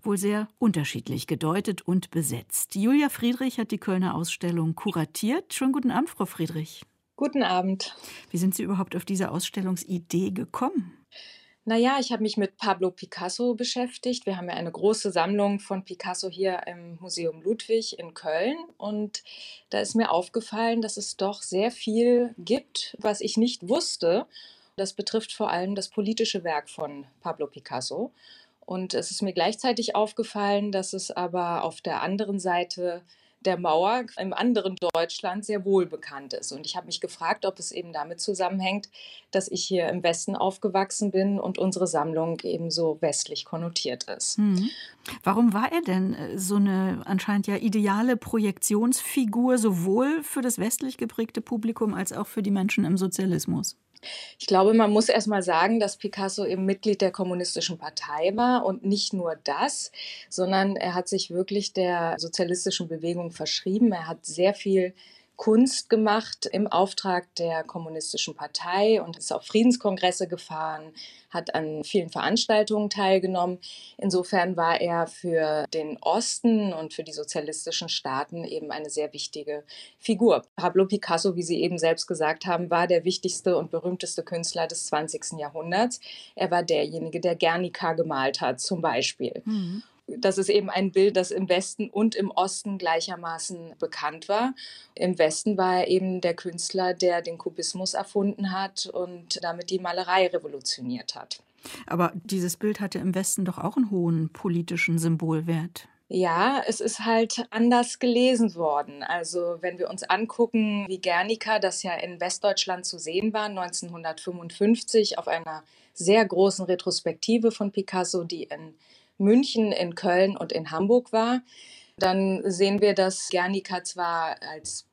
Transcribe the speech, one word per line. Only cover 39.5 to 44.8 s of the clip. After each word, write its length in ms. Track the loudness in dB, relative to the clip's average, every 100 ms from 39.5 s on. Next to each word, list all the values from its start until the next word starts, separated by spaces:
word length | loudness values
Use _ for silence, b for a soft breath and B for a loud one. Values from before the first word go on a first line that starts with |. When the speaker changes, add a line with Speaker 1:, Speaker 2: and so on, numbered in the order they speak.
Speaker 2:
ich 140 | -6
hier 240 | 0 0 2
im 160 | 2
Westen 320 | 0 0 -2 0
aufgewachsen 720 | -2 0 0 0 0 0 0
bin 300 | 2 2 0
und 180 | -2 0
unsere 300 | 0 2 0
Sammlung 500 | 0 0 0 -2 -2
eben 260 | -4 -4 -2
so 280 | 0 0 0
westlich 440 | 0 0 -4 -8
konnotiert 600 | -6 -6 -4 -4 -4 -6
ist. 340 | -8 -6 -4 2
Speaker 1:
Mhm. 320 | 4 4 0 B